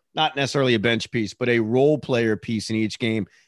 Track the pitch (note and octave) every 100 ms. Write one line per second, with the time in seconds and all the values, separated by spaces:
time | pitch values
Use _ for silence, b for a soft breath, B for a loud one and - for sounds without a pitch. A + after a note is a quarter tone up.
0 | _ D#3 D#3 C#3 C3+ C#3+ C3 A#2 A#2 A2+
1 | - A#2+ G#2 - A#2+ A#2 A2 B2+ C#3+ D3+
2 | - B2 A2+ G#2 - A2 - A2 A2 -
3 | A#2 A2 F#2 b